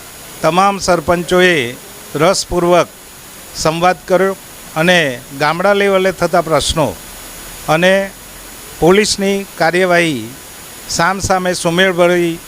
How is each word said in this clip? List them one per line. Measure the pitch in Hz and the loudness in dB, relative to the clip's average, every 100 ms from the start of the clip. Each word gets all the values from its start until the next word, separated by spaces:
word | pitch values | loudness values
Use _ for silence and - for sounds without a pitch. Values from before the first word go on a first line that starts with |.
| - - - - | -20 -20 -20 -4
તમામ | 160 175 196 196 | 0 2 2 0
સરપંચોએ | - 175 151 175 170 185 180 165 120 - - - - 143 | 0 0 0 -2 0 2 4 2 -2 -8 -16 -20 -10 0
રસપૂર્વક | 165 185 - 175 175 175 147 - - - - - - - | 2 0 -2 0 2 2 2 -6 -20 -20 -20 -20 -16 -4
સંવાદ | 160 165 180 180 | -4 0 0 0
કર્યો | - 180 190 190 - - - 156 | 0 0 2 -4 -12 -20 -8 -2
અને | 170 180 147 123 127 139 | 2 2 2 -4 -10 -4
ગામડા | 151 165 196 202 | -2 0 2 2
લેવલે | 202 190 190 | 2 2 0
થતા | 175 170 180 160 | 0 0 0 0
પ્રશ્નો | 147 - 165 131 - - - - - - - - | 0 0 -2 -2 -4 -14 -18 -18 -18 -18 -8 -2
અને | 160 180 196 196 - - - - - - - | 2 2 2 0 -10 -20 -20 -20 -20 -18 0
પોલીસની | 185 196 214 - 196 196 196 - | 4 4 2 0 -2 -2 -4 -2
કાર્યવાહી | 165 175 185 170 165 131 110 135 - - - - - | 0 2 2 2 2 -2 -8 -14 -20 -20 -20 -16 -8
સામસામે | - 170 190 175 190 180 175 | -2 0 0 0 0 0 -2
સુમેળભરી | 170 170 190 175 175 180 170 165 | 0 2 2 4 2 2 0 -4